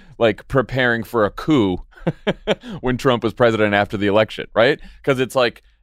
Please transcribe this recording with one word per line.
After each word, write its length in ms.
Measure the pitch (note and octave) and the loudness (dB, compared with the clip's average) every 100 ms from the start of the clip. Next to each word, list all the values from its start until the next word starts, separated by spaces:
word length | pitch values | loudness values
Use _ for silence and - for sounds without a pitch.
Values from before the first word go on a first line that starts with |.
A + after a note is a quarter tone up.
| - - | -20 -2
like, 300 | A2+ G2 - | 0 0 -2
preparing 540 | C3+ A2 C3 B2 A#2 | -2 -2 -2 0 -2
for 200 | A2 A#2 | -2 0
a 60 | G2+ | -2
coup 460 | - - D3 G2 F2+ - - F3 - - | -2 0 2 2 -2 -8 -8 -8 -6 -6
<laughs> 480 | - - - B3 F#3+ | -6 -4 -6 -6 -8
when 160 | B2+ B2 | -6 -2
Trump 260 | C#3 A#2 | 0 0
was 120 | A2+ | -2
president 400 | - A#2+ G#2+ G#2+ | 2 2 4 2
after 220 | G2+ G#2 G#2 | 2 0 -2
the 100 | G2+ | 0
election, 400 | G#2 A2 - - | 2 0 -4 -4
right? 260 | G#2 B2 D3+ - - | 2 2 2 -8 -10
'Cause 160 | - C3 | -4 -2
it's 160 | B2+ C3 | -2 0
like, 260 | A#2+ - _ _ | -2 -2 _ _